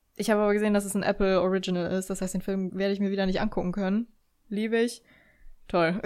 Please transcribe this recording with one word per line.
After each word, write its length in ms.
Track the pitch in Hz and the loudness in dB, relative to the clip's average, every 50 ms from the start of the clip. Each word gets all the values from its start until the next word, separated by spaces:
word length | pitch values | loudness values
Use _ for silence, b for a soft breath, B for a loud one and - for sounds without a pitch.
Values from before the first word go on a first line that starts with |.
| _ _ _ | _ _ _
ich 140 | - 202 - | -6 0 2
habe 120 | 214 208 | 2 4
aber 120 | 214 208 202 | 4 4 4
gesehen, 200 | 208 214 214 202 | 4 2 2 2
dass 120 | 202 202 | 2 0
es 100 | 196 - | 0 -4
ein 80 | 202 - | -2 0
Apple 380 | - 202 - 202 190 190 180 | 0 0 2 2 4 4 4
Original 500 | - 185 190 190 185 190 180 175 170 175 | 2 2 0 0 -2 -2 -2 -2 -2 -2
ist. 180 | 185 190 185 - | -2 -4 -4 -4
Das 120 | 196 - | -6 -4
heißt, 120 | 190 185 - | -4 -4 -4
den 80 | 185 | -4
Film 340 | - - 190 190 190 180 - 185 | -4 -4 -4 -2 -4 -4 -4 -2
werde 160 | 196 196 202 | -2 -2 0
ich 60 | 196 | 0
mir 120 | 202 196 | 0 -2
wieder 140 | 196 196 190 | 0 0 0
nicht 160 | 190 190 - | 0 0 0
angucken 300 | 202 214 - - - 180 | -2 -2 -2 -2 -2 -2
können. 360 | 180 202 196 185 196 220 240 - - _ _ _ _ _ _ - | -2 -2 -2 0 0 -2 -2 -4 -10 _ _ _ _ _ _ -8
Liebe 280 | 208 208 220 220 226 226 | -6 -4 -2 0 2 2
ich. 240 | 233 240 - - b b b b b b b b b b b - - - | 0 0 -2 -8 b b b b b b b b b b b -20 -12 -2
Toll. 340 | - 175 165 160 180 220 - | 2 2 2 2 2 0 0